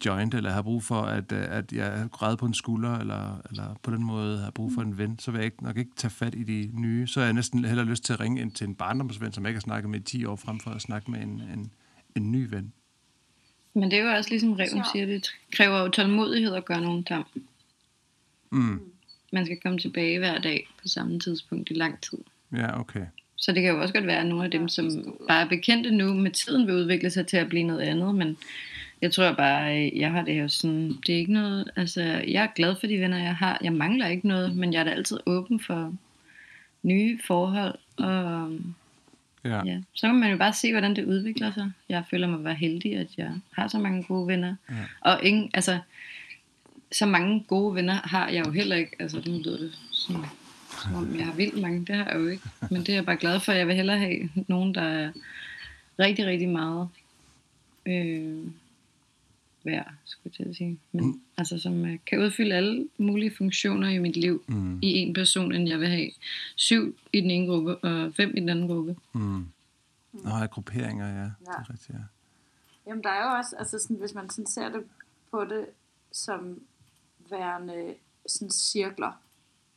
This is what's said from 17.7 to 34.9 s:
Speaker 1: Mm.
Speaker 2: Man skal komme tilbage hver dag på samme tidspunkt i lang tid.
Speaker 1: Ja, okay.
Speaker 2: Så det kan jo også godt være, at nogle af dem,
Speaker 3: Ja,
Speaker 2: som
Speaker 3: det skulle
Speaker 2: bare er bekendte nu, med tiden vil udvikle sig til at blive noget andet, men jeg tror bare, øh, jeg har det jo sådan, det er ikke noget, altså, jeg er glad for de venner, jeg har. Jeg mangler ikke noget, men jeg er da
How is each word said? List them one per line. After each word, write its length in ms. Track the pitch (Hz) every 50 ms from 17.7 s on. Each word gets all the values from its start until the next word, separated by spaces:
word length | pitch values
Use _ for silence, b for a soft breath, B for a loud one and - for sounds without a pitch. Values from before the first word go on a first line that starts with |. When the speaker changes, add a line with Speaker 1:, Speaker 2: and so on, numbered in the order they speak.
| _ _ _ _ _ _ _ _ _ _ _ _ _ _ _ -
Speaker 1:
Mm. 300 | 135 135 120 110 98 85 92 90 - _ _ - - _ _ _
Speaker 2:
Man 120 | 190 185 175
skal 160 | 165 175 170
komme 160 | - 185 185 180
tilbage 400 | - - - 175 170 165 170 180
hver 200 | 185 180 160 -
dag 280 | - 160 147 - - - - -
på 60 | - 185
samme 320 | - - - 175 170 170
tidspunkt 500 | - 180 170 160 - - 175 - 180 -
i 40 | 160
lang 260 | 160 165 160 147 -
tid. 180 | - - - - - _ _ _ _ -
Speaker 1:
Ja, 280 | 123 120 117 113 117 120
okay. 260 | 113 - - 104 90 85 - - - _ _
Speaker 2:
Så 160 | - - -
det 100 | 175 185
kan 100 | 180 180
jo 80 | 165 151
også 140 | 160 185 196
godt 120 | 214 196
være, 120 | 175 165 165
at 60 | 170
nogle 180 | 170 170 170 180
af 60 | 175
dem, 120 | 175 160
Speaker 3:
Ja, 60 | 170 170
Speaker 2:
som 160 | - 180 160
Speaker 3:
det 80 | 160 156 156 -
skulle 220 | - - - - -
Speaker 2:
bare 120 | 160 165 170
er 40 | 180
bekendte 420 | 180 175 - 240 233 233 233 240
nu, 240 | 220 202 190 196 196
med 160 | 190 196 190
tiden 360 | 190 - - - 269 262 233
vil 80 | 190 185
udvikle 360 | 180 175 170 180 170 - 180
sig 160 | 170 185 170
til 100 | - 196
at 120 | 175 165 -
blive 140 | 170 170 170
noget 160 | 165 160 151
andet, 340 | 147 151 156 165 180 196 202
men 220 | 190 170 156 156 - B B B B B B B B B B B B
jeg 100 | 175 175
tror 200 | - 190 185 170
bare, 540 | - - 143 139 139 147 151 147 147 151 147
øh, 120 | - - -
jeg 120 | 151 156
har 100 | 170 175
det 180 | 165 151 151 151
jo 80 | 147 147
sådan, 500 | - - - 160 156 156 160 156 - - -
det 80 | - 175
er 40 | 170
ikke 140 | 170 190
noget, 380 | 214 214 208 202 196 196 - - -
altså, 260 | 185 180 170 - 180
jeg 400 | 170 165 160 - - - - 190 220
er 80 | 214 -
glad 220 | - 165 175 190 185
for 60 | -
de 120 | 208 214 190
venner, 180 | 185 180 185 180
jeg 180 | 175 175 175
har. 220 | 170 190 185 - -
Jeg 100 | - 170
mangler 340 | 165 151 147 175 233 262 233
ikke 220 | 170 175 180 - 202
noget, 280 | 190 185 180 180 175
men 160 | 180 180 175
jeg 80 | 165 165
er 40 | 160
da 60 | 160